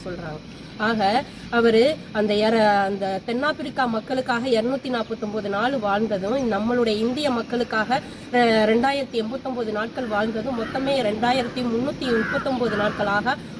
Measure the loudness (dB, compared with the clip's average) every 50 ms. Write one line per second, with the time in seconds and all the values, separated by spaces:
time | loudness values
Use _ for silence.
0 | -6 -10 -10 -8 -8 -10 -10 -10 -12 -14 -16 -16 -16 -16 -8 -2 0 0 2 2
1 | 2 4 4 2 0 -2 -10 -14 -10 -2 2 4 4 6 6 6 6 4 2 0
2 | -6 -6 -2 -2 0 2 2 2 4 4 4 6 6 6 6 4 2 2 0 -2
3 | -2 -2 -2 -4 -4 -4 -4 -2 0 0 -2 -2 -6 -6 -2 -2 0 0 0 -2
4 | -2 -2 -4 -2 -2 0 -2 -2 0 2 2 2 2 0 -2 -2 -4 -4 -4 -4
5 | -4 -4 -6 -6 -6 -6 -4 -4 -4 -2 -2 0 0 0 0 0 0 0 2 2
6 | 2 0 0 -2 0 0 0 0 0 0 0 0 0 0 2 2 2 2 2 2
7 | 0 0 0 0 0 0 0 0 -2 -2 -2 -2 -2 -2 0 -2 0 0 0 -2
8 | -2 -6 -12 -16 -12 -2 2 4 4 6 6 4 4 4 4 4 4 2 2 0
9 | -2 -2 -2 -4 -2 -2 -6 -6 -6 -6 -4 -4 -4 -4 -2 -4 -4 -4 -4 -6
10 | -6 -2 0 0 0 0 -2 -2 -4 -2 -2 -2 -4 -4 -4 -2 0 0 0 2
11 | 2 0 0 2 2 2 2 2 0 -2 -4 -4 -2 0 0 0 0 -2 -4 -4
12 | -2 0 0 0 0 0 -2 -2 -2 -2 -2 0 0 0 0 0 0 0 0 0
13 | -2 0 0 0 0 0 -2 -2 -6 -12 -14